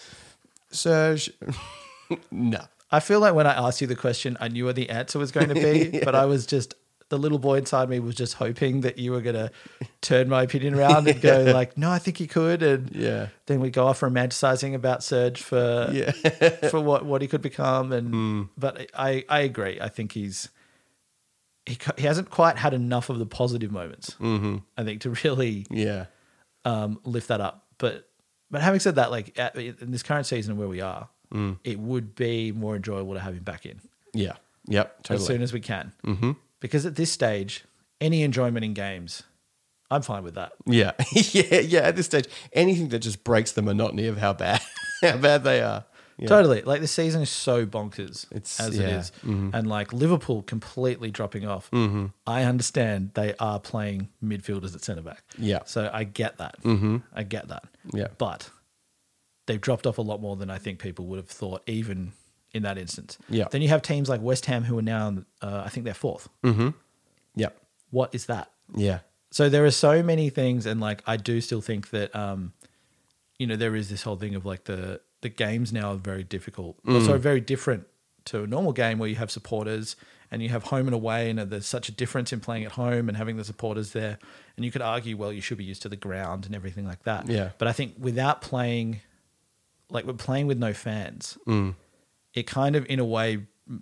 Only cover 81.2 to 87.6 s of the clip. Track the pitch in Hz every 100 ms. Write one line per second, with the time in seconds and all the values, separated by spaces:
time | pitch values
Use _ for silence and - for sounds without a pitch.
81.2 | 117 110 98 104 107 123 - 107 123 135
82.2 | 120 120 - 113 107 - 123 120 117 104
83.2 | 113 110 104 104 113 107 101 - 107 104
84.2 | - - - - 120 131 113 120 117 104
85.2 | 104 104 - 104 95 95 101 101 98 95
86.2 | 92 95 95 104 95 90 98 90 - 107
87.2 | 123 110 95 -